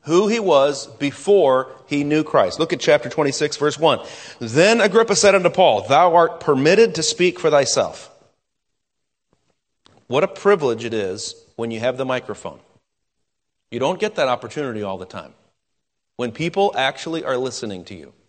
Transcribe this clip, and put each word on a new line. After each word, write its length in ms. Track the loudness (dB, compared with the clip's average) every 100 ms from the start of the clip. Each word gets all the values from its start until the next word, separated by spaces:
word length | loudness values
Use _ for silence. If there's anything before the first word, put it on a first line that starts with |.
Who 260 | 2 2 2
he 120 | 0
was 460 | 2 4 4 -2 -12
before 840 | -6 -6 -4 2 4 4 2 -2 -14 _
he 180 | -4
knew 200 | 0 -2
Christ. 340 | 2 2 2 0
Look 140 | -4
at 80 | -2
chapter 280 | 2 2 0
twenty-six, 480 | -4 -2 -2 -4 -2
verse 220 | -4 0
one. 220 | 0 0 -6 -18 -20 -14
"Then 400 | -2 2 4 4
Agrippa 360 | 2 2 2 2
said 180 | 4
unto 160 | 4 2
Paul, 320 | 4 4 2
Thou 320 | 2 4 6
art 260 | 4 2 0
permitted 540 | -2 2 4 6 4 2
to 60 |
speak 360 | -4 0 0 0
for 120 | 2
thyself." 600 | 2 2 0 -2 -6 -20 _ _ _ _ _ _ _ _ _ _ _ _ _ _ _ _ _ _ _ _
What 160 | -2
a 40 | -2
privilege 560 | 0 2 2 0 -2
it 80 | -4
is 420 | -4 -4 -8 -12 -16 _ -10
when 140 | -8
you 100 | -4
have 160 | -4 -4
the 80 |
microphone. 560 | -4 -4 -6 -12 -14 -16 _ _ _ _ _ _ _ _ _ _ _
You 80 | -4
don't 220 | -4 -2
get 160 | -6 -2
that 120 | -2
opportunity 540 | -2 -6 -8 -8 -8
all 160 | -8 -10
the 80 | -12
time. 280 | -16 -18 _ _ _ _ _ _ _ _ -8
When 160 | -8
people 420 | -6 -6 -2 -2 0
actually 480 | -4 -4 -10 -8
are 140 | -4 -4
listening 460 | -6 -8 -10 -12
to 100 | -14
you. 180 | -18 -20 _